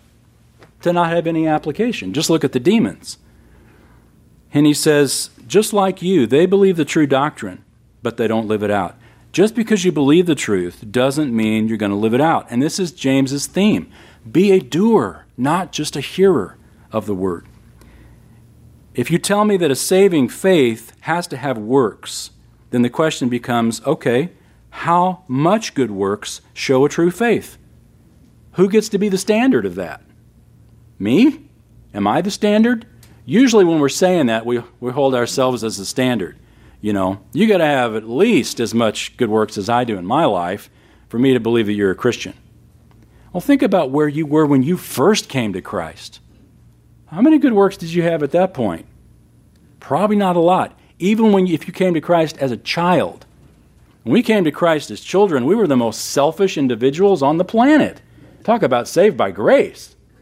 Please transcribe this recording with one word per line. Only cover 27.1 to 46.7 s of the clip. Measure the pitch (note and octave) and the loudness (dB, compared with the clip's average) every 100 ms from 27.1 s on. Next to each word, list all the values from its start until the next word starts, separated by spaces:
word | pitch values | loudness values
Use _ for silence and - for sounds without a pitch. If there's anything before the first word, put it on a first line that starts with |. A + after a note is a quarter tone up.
faith? | F3 A#3 E3 - - _ - _ _ _ _ _ _ _ | 0 -2 -2 -4 -20 _ -20 _ _ _ _ _ _ _
Who | - G3 | 0 2
gets | G#3+ G#3+ | 2 0
to | G3 | -2
be | G#3 | -2
the | F#3 | -2
standard | - G#3+ C4 C3 G2 | 0 0 2 0 -2
of | F2+ | -6
that? | E2+ D2 _ _ _ _ _ _ _ _ _ _ | -10 -12 _ _ _ _ _ _ _ _ _ _
Me? | G2 C#3+ C#4 - - _ _ - - | -2 2 2 0 -14 _ _ -20 -14
Am | G#2 G2+ | -4 -2
I | B2+ | 0
the | F#3 | -2
standard? | - G#3 G#3 A3+ A#3 - - - - | -2 0 2 2 0 -6 -20 -20 -20
Usually | - F3 C4 A3 F3+ | -2 2 4 6 4
when | D#3+ | 4
we're | C#3 | 0
saying | - F#3 F3+ B2+ | 2 2 2 2
that, | A2+ A#2 | 0 -2
we, | A#2+ A#2 _ | -4 -6 _
we | A#2+ | -6
hold | B2+ C3+ | 0 0
ourselves | B2 A#2 - C3 B2 | 0 -2 0 0 0
as | A2 G2 | -6 -8
the | F#2+ | -8
standard. | - B2+ A#2+ E2+ - _ _ - - | -2 -2 -2 -6 -12 _ _ -20 -10
You | G#2 | -4
know, | G2+ F#2 G2 - | -2 -2 -4 -10
you | C#3 A3 | -2 2
gotta | F#3+ D#3 | 2 2
have | C#3 A#2+ A2 | 2 0 -4
at | A2 | -6
least | B2 A3 F#3+ A2 - | 0 2 2 0 -4
as | A2+ | -2
much | A2+ A2+ G#2 - - | 0 0 -2 -10 -4
good | A#2 | 0
works | A2 G#2+ - | 0 0 -4
as | G2 | -2
I | A#2+ | 0
do | A#2+ G#2 | 0 -6
in | F2+ | -2
my | C#3 D#3+ | 0 0
life | F#2+ F2 G2+ - _ _ _ _ | 0 -4 -8 -12 _ _ _ _
for | A#2 | -2
me | C3+ | 2
to | B2+ | 2
believe | A2+ A#2 G#2 | 2 0 0
that | |
you're | G#2 G2+ | 0 0
a | F2+ | 0
Christian. | A#2+ G#2+ - - _ _ _ _ _ _ _ _ - | -2 -2 -8 -16 _ _ _ _ _ _ _ _ -12
Well, | F3+ | -10
think | A3 C#4 | 0 2
about | B3+ F#3+ C#3 | 2 0 0
where | C#3 D3+ | 0 0
you | D3 D#3 | -2 0
were | D3+ D3+ | 2 4
when | C#3 | 4
you | C3 F3+ | 2 -2
first | - - D3+ G#3+ - | -6 0 2 2 -2
came | - A2+ | -6 -4
to | F#2 | -6
Christ. | - G#2 D#2+ D#2 - - _ _ _ _ - | -8 -8 -8 -14 -20 -20 _ _ _ _ -20